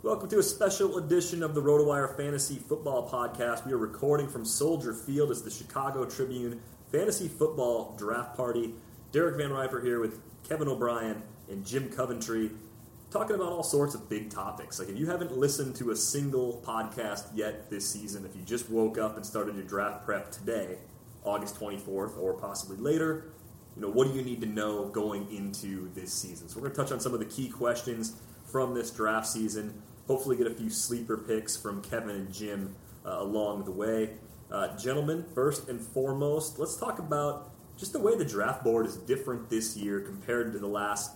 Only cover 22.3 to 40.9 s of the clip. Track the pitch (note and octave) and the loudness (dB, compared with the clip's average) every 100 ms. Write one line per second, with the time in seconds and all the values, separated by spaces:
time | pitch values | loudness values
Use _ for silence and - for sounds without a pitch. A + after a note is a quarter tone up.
22.3 | F#2 G2+ F#2+ F#2+ F#2+ C3 D#3+ D#3+ D#3 - | 0 -4 -6 -8 -4 2 4 4 0 -6
23.3 | - - - - - G2+ A2+ C3+ C3+ B2 | -16 -18 -18 -18 -6 2 6 6 4 -2
24.3 | A#2 A2+ G#2+ G#2+ G#2 G2+ - G#2 G2+ G2+ | -2 -2 0 0 0 0 0 0 0 -4
25.3 | G#2 G2 G2 G2+ F#2+ F2+ F#2 F2+ - - | -6 -6 -6 -6 -6 -6 -10 -6 -6 -6
26.3 | E2 E2+ A2 C3+ C#3 C3 B2+ B2+ B2 A2 | -10 -10 -6 -6 -2 -2 0 0 -2 -4
27.3 | - B2+ - A#2+ A#2+ B2+ A2+ A2 - - | -4 -6 0 0 2 -2 -4 -4 -6 -16
28.3 | - - C3 B2 B2 A2+ - G#2+ A2+ A2 | -18 -4 0 0 0 -4 0 2 2 0
29.3 | A2 A2 G#2+ G#2 - - - - C3 C#3 | 0 0 -2 -6 -8 -16 -18 0 0 2
30.3 | A#2+ A2+ A2+ A2 - - A#2+ A2+ A2 - | 4 4 2 -2 -2 -2 -2 -2 -4 0
31.3 | A2 G#2+ - G#2+ G2+ - A#2 A2+ G2+ F#2+ | 0 0 -4 -4 -6 -4 -4 -4 -6 -6
32.3 | F#2+ G#2+ G2+ F#2+ - - - - F2+ G2+ | -6 -4 -4 -6 -8 -16 -12 -6 -4 0
33.3 | G#2+ G#2 G2+ G2 F#2 G#2+ A2+ G#2+ - - | 2 2 0 -4 -2 2 2 0 -2 -16
34.3 | - - G#2 - G2+ A#2 C#3+ D3 E3 E3+ | -18 -6 -2 -2 -2 0 0 2 0 -2
35.3 | - C3+ C#3 - A#2+ A2+ - C3+ C3+ D3 | 2 2 2 -4 -8 -4 0 0 2 2
36.3 | D3+ D3+ - D#3 - A#3 - D#3+ D3 D3 | 2 0 -4 -4 -2 -4 -4 0 2 2
37.3 | C#3+ - - - - G3 D4+ G#3 A3+ C3 | -2 -8 -18 -20 -10 -4 2 4 4 2
38.3 | G#2 A2 - A#2 A2+ G#2+ - - C3 - | 0 0 2 4 4 4 -2 0 0 0
39.3 | A#2+ A#2 A2+ A2 G#2+ G2+ G2+ G2+ G2 - | -4 0 0 0 -2 0 0 -2 -8 0
40.3 | A#2+ A2+ G2+ G2+ G2+ G#2 | 0 0 -2 -2 0 0